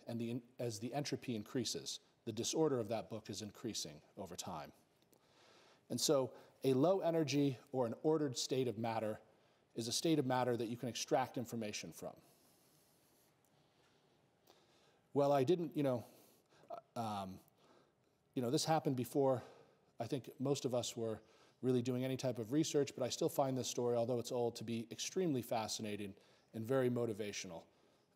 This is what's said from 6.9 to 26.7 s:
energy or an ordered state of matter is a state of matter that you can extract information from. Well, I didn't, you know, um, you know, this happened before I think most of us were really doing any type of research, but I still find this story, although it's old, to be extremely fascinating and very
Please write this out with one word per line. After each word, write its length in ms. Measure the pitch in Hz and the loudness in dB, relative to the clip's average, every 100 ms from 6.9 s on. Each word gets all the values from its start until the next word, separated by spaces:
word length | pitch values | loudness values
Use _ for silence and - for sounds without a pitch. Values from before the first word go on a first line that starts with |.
| 190 | 4
energy 580 | 165 165 147 143 143 127 - | 2 2 2 4 4 2 -4
or 140 | 131 117 | 0 0
an 80 | 113 | 0
ordered 340 | 156 156 147 123 | 2 2 2 -2
state 300 | - 131 131 | -2 2 2
of 100 | 104 | 0
matter 420 | 117 113 107 107 - _ _ _ _ - | -2 0 -2 -4 -10 _ _ _ _ -6
is 120 | 117 | -2
a 60 | |
state 260 | - 170 156 | 0 2 2
of 60 | 127 | 4
matter 320 | 127 123 117 | 4 4 2
that 100 | 113 | 0
you 80 | 120 | -4
can 140 | 123 | -4
extract 480 | 113 - 147 123 139 | -4 2 2 2 -4
information 560 | 113 117 107 - 87 | -6 -4 -4 -6 -10
from. 180 | - - - - _ _ _ _ _ _ _ _ _ _ _ _ _ _ _ _ _ _ _ _ _ _ - _ _ _ _ _ | -8 -10 -10 -20 _ _ _ _ _ _ _ _ _ _ _ _ _ _ _ _ _ _ _ _ _ _ -20 _ _ _ _ _
Well, 180 | 135 143 | 2 6
I 120 | 143 | 6
didn't, 280 | 131 175 165 151 | 6 4 2 0
you 80 | |
know, 220 | 143 123 - - - _ _ - - - _ - | 2 0 -4 -18 -20 _ _ -20 -14 -14 _ -6
um, 400 | 110 101 95 95 - _ _ - _ _ _ _ _ - | -4 -4 -6 -10 -18 _ _ -20 _ _ _ _ _ -2
you 60 | |
know, 100 | 120 | 0
this 120 | 147 | 0
happened 320 | - 160 151 127 | 2 2 2 -2
before 460 | 120 147 135 123 - - - _ _ - | 0 2 4 2 -2 -20 -20 _ _ -8
I 60 | 113 | -4
think 240 | 139 127 - | -4 -6 -4
most 260 | 131 143 135 | 0 0 2
of 100 | 120 | 0
us 200 | 113 - | -2 -4
were 240 | 113 107 - - - - | -4 -4 -10 -20 -20 -4
really 200 | 127 127 | 2 2
doing 240 | 123 123 131 | 2 0 0
any 100 | 131 | 0
type 240 | 131 110 | -2 -2
of 120 | 107 | 0
research, 400 | 147 160 147 135 - | 2 4 2 2 0
but 60 | |
I 60 | 120 | -2
still 180 | - 160 | 0 0
find 300 | - 135 131 | 2 2 2
this 100 | 117 | -2
story, 280 | - 120 120 | 0 2 4
although 240 | 117 123 | 2 0
it's 120 | 113 | 0
old, 240 | 127 120 113 | 0 0 -2
to 60 | |
be 240 | 113 113 113 | -4 -4 -4
extremely 500 | - - 185 180 131 | -6 -4 0 2 0
fascinating 720 | 110 120 107 - 110 104 101 98 - _ _ | 0 -2 -2 -4 -4 -4 -8 -10 -20 _ _
and 120 | 113 | -8
very 240 | 110 | 0